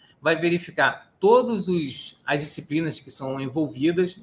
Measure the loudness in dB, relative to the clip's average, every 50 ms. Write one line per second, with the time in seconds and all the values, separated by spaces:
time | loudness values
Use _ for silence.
0 | _ _ _ _ 0 0 0 2 2 0 0 0 -2 -4 -2 2 2 2 2 -2
1 | -10 _ _ _ 4 6 6 6 6 4 0 -2 -2 0 0 0 -2 -2 -6 -8
2 | -10 -12 -14 _ _ -2 -2 -2 0 -2 -2 -4 -4 -2 -2 -2 -2 -2 -4 -6
3 | -8 -8 -8 -8 -6 -6 -6 -6 -6 -6 -2 -2 -4 -4 -2 -2 0 0 2 2
4 | 0 -2 -2 -8